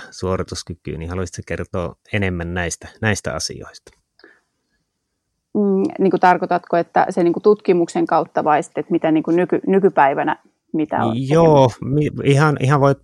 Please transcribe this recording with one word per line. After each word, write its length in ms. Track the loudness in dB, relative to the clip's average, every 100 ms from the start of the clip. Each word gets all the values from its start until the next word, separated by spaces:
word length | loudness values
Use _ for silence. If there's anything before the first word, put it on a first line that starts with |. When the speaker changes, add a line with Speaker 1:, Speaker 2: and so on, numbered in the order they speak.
| -14
Speaker 1:
suorituskykyyn, 880 | -10 -6 -4 -6 -12 -12 -14 -12 -10
niin 100 | -10
haluaisitko 320 | -8 -8 -10 -10
kertoa 480 | -10 -8 -8 -8 -10 _
enemmän 400 | -4 -2 -4 -6
näistä, 340 | -6 -6 -8 -14 -6
näistä 320 | -2 -2 -4
asioista? 580 | -8 -8 -12 -18 -20 _ _ _ _ -20 _ _ _ _ _ _ _ _ _ _ _ _
Speaker 2:
Mm, 300 | -2 0 0 -2 0
niin 120 | 0
kuin 100 | 2
tarkoitatko, 560 | 4 2 0 -4 -2 -2
että 280 | 0 0 0
se 140 | 0
niin 100 | 0
kuin 100 | 2
tutkimuksen 640 | 2 2 2 0 0 -2 -2
kautta 360 | 0 -2 -2
vai 200 | 0 0
sitten, 180 | -2 -8
että 100 | -4
mitä 200 | -2 0
niin 120 | 0
kuin 120 | 0 0
nyky-, 260 | 0 -2 0
nykypäivänä, 680 | 2 2 4 2 0 -4 -6 _ _ _
mitä 300 | -6 -4 -2
on 100 | -2 -2
Speaker 1:
Joo, 520 | 0 4 6 6 4
Speaker 2:
tekemistä? 180 | 2 -4
Speaker 1:
mi-, 460 | -2 -2 -2 2
ihan, 260 | 4 2 2
ihan 220 | 2 2
voit 160 | 2 0